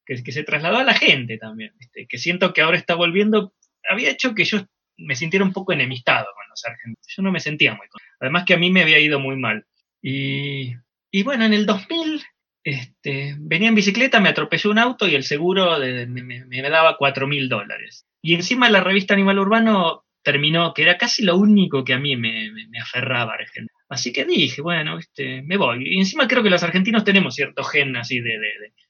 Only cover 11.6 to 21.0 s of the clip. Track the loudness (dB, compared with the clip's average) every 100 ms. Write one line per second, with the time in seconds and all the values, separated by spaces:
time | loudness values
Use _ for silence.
11.6 | 2 -2 -4 -4 -4 -6 -10 _ _ _
12.6 | -8 -6 -8 _ -8 -6 -6 -10 -4 0
13.6 | 4 4 2 2 2 4 4 2 -2 0
14.6 | 2 2 2 0 0 0 -2 -2 0 2
15.6 | 2 2 0 -4 -8 -10 -12 -16 -12 -8
16.6 | 0 4 4 4 0 0 -2 -2 -2 -4
17.6 | -6 -12 -14 -20 _ _ -2 0 0 2
18.6 | 4 4 4 0 2 2 4 2 2 4
19.6 | 4 4 2 -2 _ _ -2 0 0 2
20.6 | 0 2 2 2